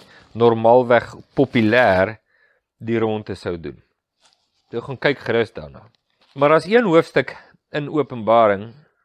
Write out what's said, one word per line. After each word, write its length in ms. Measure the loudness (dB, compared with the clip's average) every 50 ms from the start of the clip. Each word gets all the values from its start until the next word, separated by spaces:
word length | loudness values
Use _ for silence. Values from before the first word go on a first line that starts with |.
| -20 _ _ -20 _ _ _
normaalweg 800 | 2 2 2 2 4 2 4 4 4 4 2 0 0 0 -4 -18 -20 -20 _ _
populêr 800 | -2 -2 0 0 0 2 2 2 4 4 4 2 2 0 -2 -4 _ _ _ _ _ _ _ _ _ _ _ _ _
die 200 | -8 -4 -2 -2
ronde 360 | -2 -2 -4 -6 -8 -12 -14
sou 220 | -10 -8 -10 -8
doen. 260 | -8 -10 -14 -16 _ _ _ _ _ _ _ _ _ _ _ _ _ _ _ _ _ _ _
Toe 100 | -14 -12
gaan 180 | -12 -12 -14 -4
kyk 200 | -4 -4 -4 -4
gerus 340 | -6 -4 -2 -2 -2 -4
daarna. 300 | _ -18 -18 -18 -20 -20 -20 _ _ _ _ _ _ _ _ _ _
Maar 140 | -2 0 2
daar's 180 | 2 2 0
een 180 | 2 0 0 2
hoofstuk 520 | 4 2 2 0 2 -4 -4 -4 -4 -12 -20 -20 _ _ _ _ _
in 180 | -10 -10 -10 -6
Openbaring, 840 | -4 -4 -4 -4 -8 -8 -2 2 4 4 4 4 2 -2 -4 -14 -18 -20 _ _ _ _